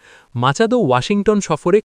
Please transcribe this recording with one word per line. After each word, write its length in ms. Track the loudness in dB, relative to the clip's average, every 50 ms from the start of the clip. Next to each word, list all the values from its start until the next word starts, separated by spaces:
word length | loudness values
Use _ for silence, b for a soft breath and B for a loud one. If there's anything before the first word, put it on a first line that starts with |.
| b b b b b b b
মাচাদো 440 | -2 -2 0 0 0 0 0 0 0
ওয়াশিংটন 600 | 2 2 0 0 0 -2 -2 -2 0 0 0 0
সফরে 380 | 0 -4 -4 -4 -2 0 0 0 0